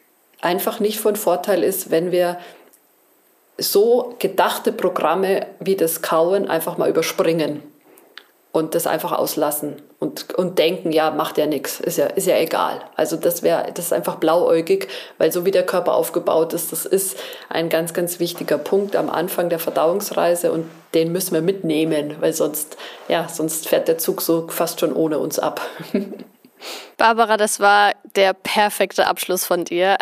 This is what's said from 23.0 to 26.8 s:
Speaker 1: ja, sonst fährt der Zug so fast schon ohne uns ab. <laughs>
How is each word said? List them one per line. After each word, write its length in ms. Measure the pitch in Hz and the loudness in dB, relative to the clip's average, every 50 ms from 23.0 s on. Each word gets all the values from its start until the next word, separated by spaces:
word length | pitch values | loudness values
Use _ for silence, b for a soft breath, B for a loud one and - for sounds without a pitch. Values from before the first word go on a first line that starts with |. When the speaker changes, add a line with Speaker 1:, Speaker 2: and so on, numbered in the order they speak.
| B | B
Speaker 1:
ja, 200 | B 175 165 170 | B -2 -2 -2
sonst 400 | 165 - - 156 156 - - - | -4 -4 -4 -4 -4 -4 -4 -2
fährt 200 | - - - - | 2 2 2 2
der 100 | 170 165 | 2 0
Zug 240 | 165 - 190 170 - | 0 0 -2 -2 -2
so 260 | - - 165 165 165 165 | 0 0 0 0 0 -4
fast 300 | - - 170 165 - - | -4 -2 -2 -2 -2 -2
schon 140 | 175 156 - | -2 0 0
ohne 240 | - 160 156 156 | 0 0 0 0
uns 220 | 131 - 156 - - | -2 -2 -2 -2 -2
ab. 220 | - 151 - - - | -2 -2 -4 -4 -8
<laughs> 360 | - - - 165 - - 196 202 - - - - - _ _ _ - _ B B B B B | -10 -10 -12 -10 -4 -4 -4 -4 -4 -12 -16 -18 -20 _ _ _ -20 _ B B B B B